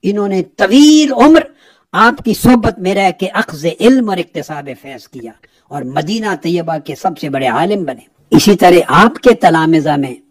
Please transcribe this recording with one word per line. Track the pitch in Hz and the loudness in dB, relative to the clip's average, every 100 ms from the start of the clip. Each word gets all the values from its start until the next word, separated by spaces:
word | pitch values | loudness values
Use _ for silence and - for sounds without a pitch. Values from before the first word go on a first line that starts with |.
इन्होंने | 185 208 202 190 - - | -2 -4 -2 -4 -6 -4
तवील | 190 254 302 302 294 | 2 4 6 4 2
उम्र | 262 294 320 - _ _ _ _ | 2 4 4 2 _ _ _ _
आपकी | 180 226 - 226 202 | 0 0 0 -4 0
सोहबत | - 247 226 214 | 2 2 0 -4
में | 185 | -4
रह | 196 190 | 0 -2
के | - 190 - | -2 -6 -6
अख्ज़ | - 151 165 | -6 -6 -8
इल्म | 160 220 262 220 | 0 2 2 0
और | 185 | -6
इक्तिसाब | 165 165 139 151 139 | -8 -12 -12 -14 -14
फैज | 127 139 131 - | -16 -18 -20 -20
किया | 131 113 _ _ _ _ | -18 -18 _ _ _ _
और | 143 127 | -12 -8
मदीना | 139 156 220 214 175 | -8 -6 -6 -6 -6
तैयबा | 170 175 165 160 | -4 -4 -4 -8
के | 143 139 | -10 -8
सबसे | 185 160 147 | -8 -6 -8
बड़े | 135 131 | -4 -4
आलिम | 117 180 208 151 | -2 -4 -4 -6
बने। | 123 _ _ _ | -12 _ _ _
इसी | 160 - 190 | 2 2 4
तरह | 180 175 - 127 | 4 4 2 2
आपके | 226 - 254 226 | 2 2 2 4
तलामिज़ा | 180 165 160 165 147 143 | 2 2 0 0 0 -4
में | 131 120 _ | -6 -10 _